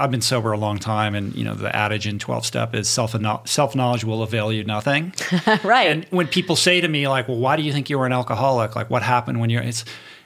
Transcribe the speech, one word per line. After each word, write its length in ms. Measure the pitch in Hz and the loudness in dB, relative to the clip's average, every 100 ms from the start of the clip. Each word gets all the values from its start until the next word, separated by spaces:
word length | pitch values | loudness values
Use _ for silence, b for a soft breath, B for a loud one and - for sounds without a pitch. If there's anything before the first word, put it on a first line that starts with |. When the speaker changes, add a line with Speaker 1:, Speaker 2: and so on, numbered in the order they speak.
Speaker 1:
I've 120 | 139 | -2
been 80 | 123 | 0
sober 320 | - 127 110 | 0 0 0
a 40 | 107 | 0
long 220 | 107 101 | -2 -2
time, 380 | 110 107 107 104 | -2 0 0 -2
and, 180 | 98 | -4
you 80 | - | -4
know, 120 | 110 107 | -6 -4
the 180 | 101 | -4
adage 320 | - 107 107 107 | 0 0 -2 -4
in 140 | 104 | -6
twelve 260 | - 117 117 | -4 -4 -4
step 300 | 120 113 117 | -4 -2 -2
is 120 | 104 | -2
self-kno-, 540 | - 113 113 107 110 | 0 -2 -2 -2 -4
self-knowledge 600 | - - 139 135 123 120 | -2 0 0 2 0 0
will 180 | 110 110 | 0 -2
avail 300 | 110 113 107 | -2 -2 0
you 100 | 110 | -2
nothing. 500 | 104 107 143 143 170 - - | -2 -2 0 0 -2 -6 -2
Speaker 2:
<laughs> 320 | 180 214 214 | 0 2 2
Right. 240 | 196 247 185 | 4 4 4
Speaker 1:
And 160 | 156 - | 2 0
when 180 | 185 165 | 0 0
people 260 | 180 180 | 0 2
say 260 | 165 180 180 | 2 4 4
to 60 | 170 | 4
me, 220 | 151 139 | 2 2
like, 180 | 131 123 | 0 0
"Well, 120 | 117 | 0
why 180 | 127 156 | 2 2
do 80 | |
you 80 | 151 | 2
think 180 | 143 131 | -2 0
you 80 | 139 | 0
were 80 | 127 | 2
an 60 | |
alcoholic? 640 | 127 120 117 135 127 107 113 | 2 0 0 2 2 2 -2
Like, 120 | 110 | -2
what 140 | 123 | -2
happened 380 | 117 123 120 120 | 2 2 2 0
when 100 | 117 | 0
you're," 120 | 117 | 0
it's, 200 | 123 117 - B B B | -2 -6 -10 B B B